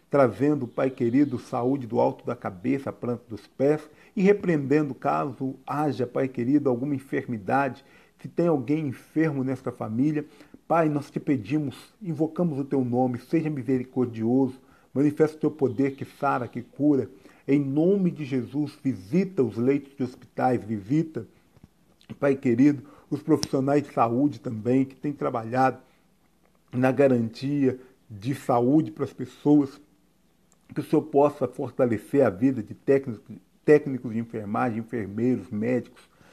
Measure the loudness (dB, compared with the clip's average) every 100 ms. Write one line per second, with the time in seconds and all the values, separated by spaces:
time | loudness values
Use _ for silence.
0 | _ 4 4 2 0 0 -2 -2 -4 0
1 | 0 2 2 0 -6 -4 -2 -2 -2 0
2 | 0 0 -8 -8 -8 -6 -4 -2 -4 -8
3 | -6 -8 -10 -16 -14 -2 0 0 -4 -20
4 | -10 2 4 4 2 -2 2 2 0 -4
5 | -2 -2 -4 -6 -8 -8 -8 -4 -2 -2
6 | -4 -2 -4 -2 2 2 2 0 -2 -6
7 | -6 -6 -6 -8 -2 0 -2 -4 -14 -20
8 | _ _ -8 -2 0 0 0 -2 -2 -8
9 | -6 0 0 0 -2 -4 -6 -8 -6 0
10 | 0 -2 -6 -14 -20 -20 0 2 2 0
11 | -6 -6 -2 -2 -2 -4 -4 -8 -18 _
12 | -8 -4 -2 0 -2 -2 -2 0 0 0
13 | 0 -2 -2 -2 -2 -4 -2 -2 -2 -2
14 | -2 0 2 2 2 -2 -18 _ _ 0
15 | 0 2 0 2 -4 0 -2 0 -2 -2
16 | -12 -4 -2 -2 -4 -10 -12 -2 2 2
17 | 0 -8 -20 -12 0 2 2 2 2 4
18 | 2 -2 -4 -4 -4 -4 -6 -4 -4 -4
19 | -2 0 0 0 -2 0 2 0 -2 -6
20 | -8 -8 -14 -2 0 0 -2 -8 0 0
21 | 0 -6 -12 _ _ _ -20 _ _ _
22 | -18 -4 -2 0 2 4 4 4 -4 -20
23 | _ -6 0 0 0 -2 2 0 0 0
24 | 2 2 0 -2 -8 -6 0 2 0 -4
25 | -10 -6 -4 -4 -4 0 0 0 -10 _
26 | _ _ _ _ _ _ _ 0 2 4
27 | 4 4 0 -4 -4 0 0 -2 -8 _
28 | _ -10 -8 -6 0 2 4 4 2 -4
29 | -8 -8 -12 -4 4 4 4 -4 _ _
30 | _ _ _ _ _ _ _ -10 0 0
31 | 2 4 4 2 -4 -4 -8 0 2 0
32 | 0 2 4 4 0 0 -6 -6 2 2
33 | 2 -8 -14 -20 -20 _ 4 4 4 -6
34 | -6 -6 -6 -8 -6 -2 -2 -2 -6 -8
35 | -6 -2 0 0 -2 -4 -2 -2 -4 -14
36 | -20 _ _